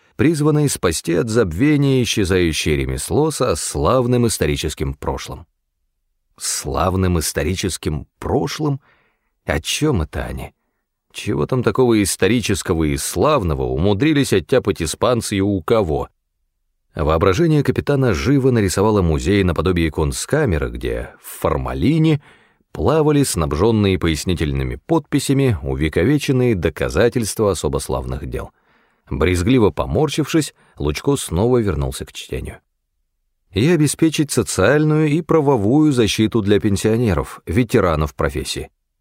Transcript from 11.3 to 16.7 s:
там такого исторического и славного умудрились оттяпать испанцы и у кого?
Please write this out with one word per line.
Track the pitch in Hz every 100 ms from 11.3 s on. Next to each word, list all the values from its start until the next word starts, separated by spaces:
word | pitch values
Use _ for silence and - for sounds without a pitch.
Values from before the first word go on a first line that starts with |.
| 131 147
там | 131
такого | 117 104 127 113
исторического | 98 - 95 123 110 98 - 82
и | 80 69
славного | - 85 123 151 92 69
умудрились | 64 64 95 98 147 143 131
оттяпать | 101 80 127 107 95
испанцы | 78 - 107 123 - 101
и |
у | 98 98
кого? | - 113 92 69 - _ _ _ _ _ _